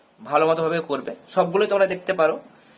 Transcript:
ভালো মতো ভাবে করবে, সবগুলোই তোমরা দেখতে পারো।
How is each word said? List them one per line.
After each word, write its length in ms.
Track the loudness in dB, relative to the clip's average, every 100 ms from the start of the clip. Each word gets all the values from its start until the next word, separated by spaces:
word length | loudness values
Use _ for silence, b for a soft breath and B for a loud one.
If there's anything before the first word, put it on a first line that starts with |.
| _ _
ভালো 200 | -2 2 2
মতো 100 | 2
ভাবে 180 | 0 -2
করবে, 320 | -4 -6 -6 -14 -4
সবগুলোই 320 | 0 0 0 0
তোমরা 200 | 2 0
দেখতে 260 | 0 -4
পারো। 220 | 0 0 0 -10 B B